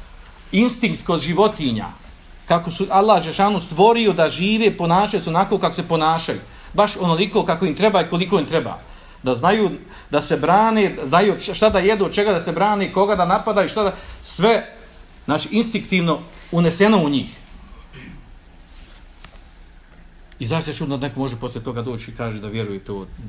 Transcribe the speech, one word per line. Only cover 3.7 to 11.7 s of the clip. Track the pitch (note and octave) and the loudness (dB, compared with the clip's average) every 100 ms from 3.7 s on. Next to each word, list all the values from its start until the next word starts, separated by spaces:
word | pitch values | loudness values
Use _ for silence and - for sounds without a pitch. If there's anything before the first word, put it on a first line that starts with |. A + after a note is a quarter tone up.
| D#3+ G#3+ A#3 G#3+ | 4 4 6 2
da | E3+ D#3 | 2 0
žive, | C#3 G3 A3 A3 - | 0 0 2 2 0
ponašaju | E3+ F3+ G#3+ G#3 | 0 2 2 -2
se | E3+ | -2
onako | E3+ G3 G#3 | -2 0 0
kako | F3 F3 | 0 -2
se | - | -2
ponašaju. | D#3+ D#3 E3 - G2+ - - - | 0 2 0 -2 -8 -10 -20 -4
Baš | F#3 G3+ - | 0 0 0
onoliko | F3+ E3 G#3 G#3 F3+ | -2 0 0 0 0
kako | E3 F3+ | -2 -2
im | C#3+ | 0
treba | G#3 F#3+ | 2 2
i | D#3+ | 0
koliko | F3 F3+ F#3+ | -2 0 0
im | C#3 | 0
treba. | D#3 A2+ E2+ - - - - | -2 -4 -10 -14 -20 -20 -8
Da | B2+ A#2+ | -4 0
znaju | E3 A3 F#3+ C#3+ - - - | 2 2 0 -4 -12 -20 -4
da | C#3+ | -4
se | C#3+ D#3 | 0 0
brane, | D3+ F#3+ A3 A3 F#3 C#3 C3+ | 2 4 4 2 0 -2 0
znaju | E3 G3+ E3+ | 4 4 0
č-, | - | -4
šta | E3+ | 2
da | G#3+ | 2